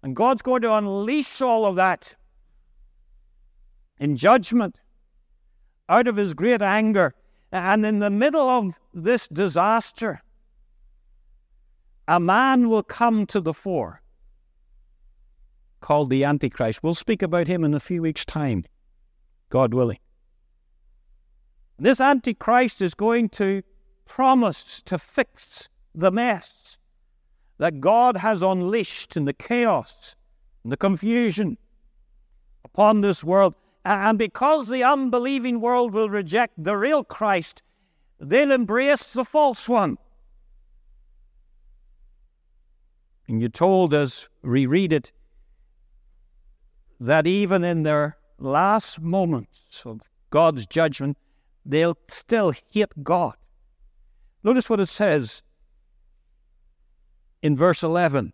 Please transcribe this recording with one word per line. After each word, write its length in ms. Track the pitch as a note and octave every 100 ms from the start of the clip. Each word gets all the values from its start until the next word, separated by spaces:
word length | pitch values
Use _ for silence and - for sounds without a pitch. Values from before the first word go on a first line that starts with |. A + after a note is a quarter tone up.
And 120 | C#3 C3
God's 280 | A3+ B3+
going 180 | B3+ B3+
to 120 | A#3
unleash 680 | G#3+ G3+ G3 G#3 D4+ C4+ -
all 240 | C4 A3+ G#3+
of 100 | F#3
that 380 | F#3 F3+ - - _ _ _ _ _ _ - _ _ - _ _ _ _ _ _ _ _
in 200 | C#3+ C3+
judgment 600 | D#3 B3 F#3+ A#3+ G3+ - _ _ _ _ _ _ _ _ _ _ -
out 180 | F#3 B3
of 80 | G#3
his 200 | G3+ D3+
great 260 | G3 A#3+
anger. 540 | G3 G#3 A3 G3+ E3 - _ _ _
And 320 | F#3 F3+ G#3+
in 160 | G#3+ G#3+
the 120 | G#3
middle 360 | G3+ C4+ D#4 C4
of 320 | B3+ G3+ E3 _
this 340 | F3+ E3+ A#3+ -
disaster, 920 | D3+ F#3+ D#3 F#3+ A3+ - - A3+ C#3+ _ _ _ _ _ _ - _ _ _ _ _ _ _ _ _ _ _ -
a 120 | E3+
man 500 | F3 G3+ C4 C4 A#3+
will 140 | A3
come 420 | - - A#3 A3 G#3
to 140 | G#3
the 120 | D#3+
fore 500 | D#3 G3 F3 G2 - _ _ - _ _ _ _ _ _ _ _ _ _ _ - _ _ _
called 300 | - D3 C#3+
the 120 | C3
Antichrist. 600 | C#3 D3 C3+ - A#2 A2
We'll 100 | D#3
speak 300 | E3+ - A3
about 240 | F#3 F3 D#3+
him 160 | F3+
in 100 | D#3
a 60 | D3
few 240 | - F3+
weeks' 220 | E3 D3+ -
time, 400 | - D3 G#2 E2+ _ _ _ _ _ _ _ _
God 240 | B2+ B2+
willing. 260 | B2 A#2+ G2 _ _ _ _ _ _ _ _ _ _ _ _ _ _ _ _ _ _
This 200 | E3+ C4
Antichrist 800 | C4 C#4 A#3 A3 - A#3+ B3+ -
is 140 | F#3
going 360 | - G#3 A#3+ A3
to 340 | - G3 G3 - _ _ _ _
promise 760 | - C4 C4 A3+ D3 - -
to 160 | - F#3
fix 680 | - - B3+ _ - - - _ _ -
the 160 | F#3
mess 680 | F#3+ A#3+ G3 - - - - _ _ _ _ _ _ _ _
that 220 | D#3 D3+
God 380 | D#3+ A3 B3 G#3
has 240 | G3 G#3
unleashed 720 | F#3 F#3+ F3+ A3+ G3+ - - -
in 100 | C#3+
the 80 |
chaos 840 | C#3 - A#3+ A#3 E3 G#2+ - - - _ _ _ _
and 80 | A#2
the 60 | C3+
confusion 800 | G3 F3+ G3+ A#3 A#3+ F3 G3 - _ _ _ _ _ _ _ _ _ _ -
upon 340 | - G#3 G#3+
this 240 | G3+ F3+
world. 320 | D#3 F#3 G3 - _ _ F#3
A-, 40 |
and 300 | G3 G3+ A3
because 480 | A3 - C4+ D#4 A3+
the 160 | B3+
unbelieving 800 | B3 C#4+ C4 B3 B3 C#4 B3 A#3+
world 320 | A#3 B3 A#3+
will 160 | G#3 G#3+
reject 520 | G#3 F3 G3 A#3 -
the 140 | D#3 G3+
real 280 | A#3 D4+
Christ, 580 | A#3+ - G#3+ G3 D#3+ - _ _ _ _ _ _
they'll 320 | C#3 A#3 C#4+
embrace 640 | C4+ A3+ A3 C#4 C#4+ -
the 100 | A#3
false 440 | B3 D4+ D4 A#3 -
one. 280 | A#3+ F#3 - _ _ _ _ _ _ _ _ _ - _ _ _ _ _ _ _ _ _ _ - _ _ _ _ _ _ _ _ _ _ _ -
And 120 | A2
you're 100 | A#2
told, 440 | - F3+ F#3+ F3
as 340 | D3 C#3+ - - _
we 220 | C3+ B2+ C3
read 260 | D#3+ F#3+
it, 220 | D3+ - _ _ _ _ _ _ _ _ _ _ _ _ _ _ _ _ _ _ _
that 260 | A#2+ D#3 D#3
even 380 | F#3+ G3+ F#3+
in 200 | F3 E3
their 340 | D#3 D3+ D3 - _ _
last 640 | C3+ C#3+ F#3+ G#3+ - -
moments 840 | D#3+ F#3+ F3+ C#3+ G#2+ _ _ - B2
of 160 | A2 _ _ _
God's 380 | D3 E3 D3 G2+
judgment, 500 | D#3+ E3 C3+ C#3 C#3+ _ _ _ _ -
they'll 320 | D3 E3+ E3 _
still 420 | - - A#3 G3 C#3 _
hate 220 | G#3 G#3 -
God. 340 | C#3 F3 D#3+ - _ _ _ _ - _ _ _ _ _
Notice 260 | G3+ B3+ -
what 120 | A3
it 80 | F#3+
says 520 | - G#3 D3+ A#2 - _ _ _ _ _ _ _ _ _ _ _ _ _ _ _ _ _ _ _ _
in 160 | D#3 C#3
verse 240 | F3 E3
eleven. 500 | D#3+ E3+ E3+ C#3 G2